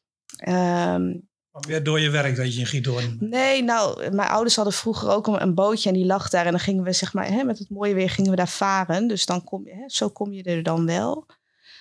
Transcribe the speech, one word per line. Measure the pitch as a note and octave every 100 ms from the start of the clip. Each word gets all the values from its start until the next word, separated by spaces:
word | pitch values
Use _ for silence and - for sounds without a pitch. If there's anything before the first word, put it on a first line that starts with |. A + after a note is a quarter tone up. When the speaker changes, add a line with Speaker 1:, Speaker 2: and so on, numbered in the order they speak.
| _ _ - -
Speaker 1:
Ehm, | F3+ F3+ F3+ F3 F3 F3+ F3+ F3+ - _ _
Speaker 2:
Maar | D3 C#3+
meer | D#3
door | D3 D#3
je | D#3
werk | D3 C#3 B2+
dat | B2+
je | A#2+
in | B2
Giethoorn | C#3 B2+ A#2+ A#2+ A#2
bent? | G#3+
Speaker 1:
Nee, | B3 C4 C4+
nou, | A#3+ A#3 F#3 - -
mijn | G3 G3+
ouders | A3 A#3 A3
hadden | G#3
vroeger | F#3+ A3+ G#3+ G#3
ook | G3+ G#3+
een, | G3+
een | F#3+
bootje | F3 G3+ A3 G#3
en | F#3
die | F#3
lag | G3 G3
daar. | F3+ E3+
En |
dan | F3
gingen | - F#3+
we, | F3+
zeg | F3+ F#3
maar, | F#3+ F#3+
hè, | G#3+
met | C4+ G#3+
het | G3
mooie | G3+ G#3
weer | F#3+ F#3
gingen | - G3
we | F#3
daar | F3+
varen. | - G3 F#3+ F3+ F3 A#3
Dus | G3+ -
dan | F3+
kom | - F#3+ G3+
je, |
hè, | F#3+ C4+
zo | - G#3
kom | - G3+
je | G3
er | F3+ E3+
dan | E3 E3 E3
wel. | E3+ A3+ D4+ - _ _ _ - -